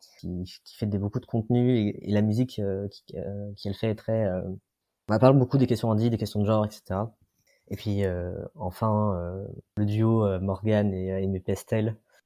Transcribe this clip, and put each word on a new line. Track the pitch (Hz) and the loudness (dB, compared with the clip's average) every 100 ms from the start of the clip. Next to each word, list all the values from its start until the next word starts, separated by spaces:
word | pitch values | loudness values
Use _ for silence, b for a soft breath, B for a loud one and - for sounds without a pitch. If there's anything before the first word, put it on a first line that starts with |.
| - - | -20 -14
qui, | 90 90 90 - | -8 -8 -8 -12
qui | - - | -20 -6
fait | 107 | -2
des, | 101 | -2
beaucoup | 101 123 | -2 -4
de | - | -4
contenu | 117 110 123 123 120 | -2 2 2 4 4
et, | 104 - - | 2 -2 0
et | |
la | 104 | 2
musique, | 107 110 127 - | 2 2 0 -2
euh, | 101 98 101 | -2 -2 -4
qui, | - - - | -10 -14 -10
euh, | 87 101 104 98 | -8 -8 -10 -10
qu'elle | 101 98 | -8 -4
fait | 110 | -4
est | 107 | -4
très, | - 113 104 | -2 -2 0
euh, | 90 92 95 - _ _ _ - | -2 -4 -10 -14 _ _ _ -2
bah, | 107 | 6
parle | 127 139 | 8 8
beaucoup | 123 139 | 6 2
des | 123 | 2
questions | 117 117 | 2 2
handi, | 107 120 | 2 2
des | 113 | 0
questions | 107 104 | -2 -2
de | 104 | 2
genre, | 107 107 | 2 0
et | |
cetera. | - - 95 113 - _ _ _ _ _ | -4 -8 -6 -6 -10 _ _ _ _ _
Et | 101 | -8
puis, | 107 101 98 | -4 0 0
euh, | 90 90 85 78 - | -2 -6 -8 -10 -8
enfin, | 92 - 110 107 107 90 | -8 -2 0 2 2 0
euh, | 87 95 104 - - - | -4 -8 -10 -14 -10 -2
le | 104 | 0
duo, | 107 113 113 104 | 2 4 4 2
euh, | 92 | 0
Morgane | 98 92 107 107 104 | -2 -2 0 2 2
et, | 95 92 | 0 -2
euh, | 95 | -2
Aimé | 95 95 | -2 -2
Pestel, | - 98 - 110 110 110 b b | -2 -4 -2 -2 -2 -4 b b